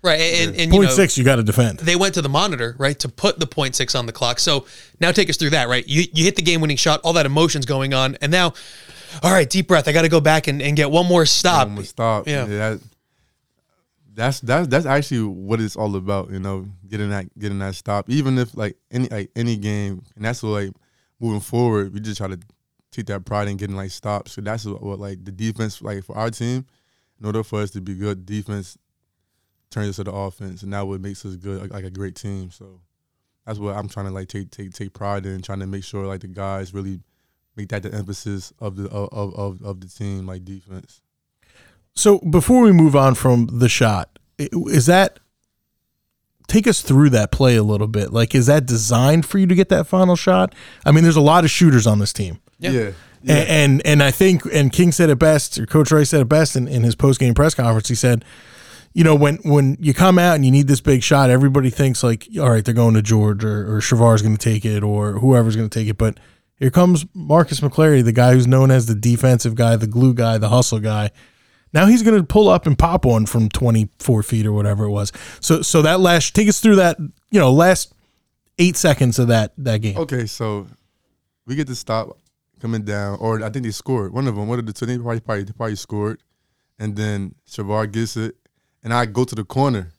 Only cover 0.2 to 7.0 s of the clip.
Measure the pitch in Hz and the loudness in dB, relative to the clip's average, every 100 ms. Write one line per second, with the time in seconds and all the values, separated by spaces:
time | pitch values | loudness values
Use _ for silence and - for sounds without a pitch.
0.2 | 165 170 165 151 165 185 190 175 185 - | 0 0 -2 -2 2 4 4 4 2 2
1.2 | 127 131 107 110 117 87 160 175 196 175 | 2 2 0 0 0 -2 -2 0 0 -2
2.2 | 139 151 202 135 117 123 139 143 135 - | -2 -2 -2 -4 -8 -4 -4 -4 -10 -4
3.2 | 202 - 156 - 135 - 127 135 117 - | -4 -2 -8 -4 -4 -4 -4 -6 -8 -4
4.2 | 120 123 - 143 - - - _ 170 175 | -4 -2 -2 -2 -6 -20 -20 _ -2 0
5.2 | 170 151 151 151 120 123 - 147 175 156 | 0 -2 -2 -2 0 -4 -2 -2 -2 0
6.2 | 170 202 175 165 156 135 165 151 | 0 0 -2 0 -2 0 0 0